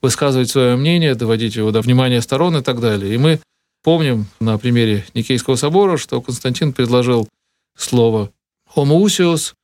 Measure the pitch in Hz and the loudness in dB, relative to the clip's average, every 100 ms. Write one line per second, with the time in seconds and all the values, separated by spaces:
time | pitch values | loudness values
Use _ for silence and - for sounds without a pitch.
0 | 135 - 143 131 123 139 123 123 147 170 | -2 0 0 0 0 0 2 2 2 2
1 | 160 120 117 113 113 110 107 110 113 127 | 0 -2 -2 -2 -2 -2 -2 0 2 2
2 | 131 123 113 135 175 160 127 120 117 104 | 2 0 -2 0 0 0 -2 -2 -2 -2
3 | 98 113 147 156 _ _ _ _ - 165 | -2 0 2 0 _ _ _ _ 0 0
4 | 151 117 101 _ 113 107 127 120 113 104 | 0 -2 -4 _ -2 -2 0 2 2 0
5 | - 117 117 127 - 127 147 175 202 160 | -4 -8 -2 -4 0 -2 2 2 2 0
6 | - 123 120 123 127 123 156 131 120 123 | -4 -8 -6 -6 -6 -2 -4 -2 0 2
7 | 123 120 107 _ _ _ _ _ - 123 | 2 0 -2 _ _ _ _ _ -2 2
8 | 117 110 101 _ _ _ _ - 143 156 | 2 2 -4 _ _ _ _ -2 2 4
9 | 208 - 175 160 - _ | 2 2 0 0 -6 _